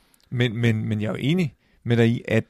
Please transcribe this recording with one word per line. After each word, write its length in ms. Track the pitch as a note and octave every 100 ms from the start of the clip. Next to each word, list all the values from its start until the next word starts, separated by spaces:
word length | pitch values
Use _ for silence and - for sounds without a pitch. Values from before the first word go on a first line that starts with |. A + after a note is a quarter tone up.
| _ _ _
Men, 260 | A#2+ B2 A2
men, 280 | A#2 A2 A2+
men 120 | G#2+
jeg 60 | G#2
er 40 |
jo 60 | -
enig 340 | B2 F3+ E3 - _ _
med 120 | - A#2
dig 120 | A#2
i, 140 | A#2+ -
at 160 | A2 -